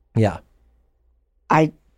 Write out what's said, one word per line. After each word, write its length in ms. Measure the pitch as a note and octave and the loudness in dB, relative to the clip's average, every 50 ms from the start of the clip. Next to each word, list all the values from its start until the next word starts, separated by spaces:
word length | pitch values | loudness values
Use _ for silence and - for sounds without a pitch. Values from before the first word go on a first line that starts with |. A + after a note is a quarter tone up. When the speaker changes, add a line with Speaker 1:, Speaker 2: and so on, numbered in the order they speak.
| _ _ _ | _ _ _
Speaker 1:
Yeah. 240 | A2+ A2 G2 D#2+ D#2+ - _ _ _ _ _ _ _ _ _ _ _ _ _ _ _ _ _ _ _ _ _ | -2 -2 -2 -2 -6 -16 _ _ _ _ _ _ _ _ _ _ _ _ _ _ _ _ _ _ _ _ _
Speaker 2:
I 220 | - D#3 D#3+ D#3 - _ _ _ _ | 0 0 0 0 -4 _ _ _ _